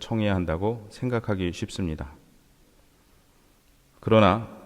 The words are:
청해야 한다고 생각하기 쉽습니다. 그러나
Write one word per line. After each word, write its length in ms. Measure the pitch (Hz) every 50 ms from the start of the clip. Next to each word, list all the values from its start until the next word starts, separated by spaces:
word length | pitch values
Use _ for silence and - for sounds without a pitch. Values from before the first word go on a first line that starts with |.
청해야 340 | - - 117 110 107 104 98
한다고 540 | 95 90 82 82 80 95 110 120 120 104 -
생각하기 600 | - - 127 127 123 113 - - 104 95 92 87 85
쉽습니다. 640 | - - - - - 98 82 78 78 73 71 - - - - - - _ _ _ _ - _ _ _ _ _ _ _ _ _ _ - _ _ _ _ _ _ _ _ _ _ _ _ _ _ _ -
그러나 480 | - - 110 110 107 92 95 117 113 - - - -